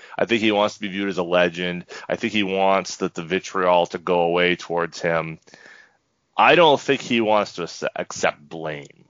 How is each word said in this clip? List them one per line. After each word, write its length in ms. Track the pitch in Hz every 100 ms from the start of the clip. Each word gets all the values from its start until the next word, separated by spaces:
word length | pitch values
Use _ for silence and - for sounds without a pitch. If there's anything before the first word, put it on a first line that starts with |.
| - -
I 80 | 92
think 160 | 117
he 100 | 110
wants 220 | 104 104
to 60 | -
be 80 | 104
viewed 200 | 95 98
as 100 | 90
a 40 |
legend. 640 | 85 87 90 85 90 87 - - -
I 80 | 87
think 160 | 117
he 80 | 107
wants 540 | 98 95 95 95 95 -
that 180 | 92
the 80 | -
vitriol 640 | 80 92 - 95 90 90 87
to 120 | 92
go 220 | 85 87
away 360 | 85 87 87 90
towards 440 | - 85 85 -
him. 380 | 85 82 80 80 _ - - - _ _ _ _ _ -
I 200 | 117 160
don't 240 | 160 139
think 200 | - 135
he 220 | - 120
wants 320 | 107 107 101
to 80 | -
ac-, 240 | 82 - - -
accept 500 | 87 - 87 - 73
blame. 580 | 82 80 76 69 _